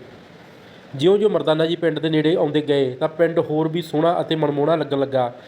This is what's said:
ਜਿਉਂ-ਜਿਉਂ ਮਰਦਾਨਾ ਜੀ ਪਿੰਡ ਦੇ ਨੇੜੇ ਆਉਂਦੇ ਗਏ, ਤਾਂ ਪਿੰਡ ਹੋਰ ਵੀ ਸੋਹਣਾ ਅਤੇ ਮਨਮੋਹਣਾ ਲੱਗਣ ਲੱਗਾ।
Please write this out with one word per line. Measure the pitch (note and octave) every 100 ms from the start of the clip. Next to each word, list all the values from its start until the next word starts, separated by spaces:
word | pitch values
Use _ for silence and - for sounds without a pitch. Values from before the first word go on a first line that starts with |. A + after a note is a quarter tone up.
| - - - - - - - - - C3+
ਜਿਉਂ-ਜਿਉਂ | D#3 G3+ G#3
ਮਰਦਾਨਾ | E3+ D3 D#3 E3
ਜੀ | E3+
ਪਿੰਡ | E3 D#3
ਦੇ | D#3+
ਨੇੜੇ | D#3 D#3 F#3
ਆਉਂਦੇ | D#3+ D3
ਗਏ, | D3+ C#3+ C3
ਤਾਂ | B2 D#3+
ਪਿੰਡ | D#3+ E3 E3
ਹੋਰ | D#3 D3+ D#3
ਵੀ | D#3+
ਸੋਹਣਾ | E3+ D3+ E3 F3
ਅਤੇ | D#3 D#3+
ਮਨਮੋਹਣਾ | D3+ D3 D3 E3
ਲੱਗਣ | C#3+ C#3
ਲੱਗਾ। | C3 B2+ A#2+ A#2+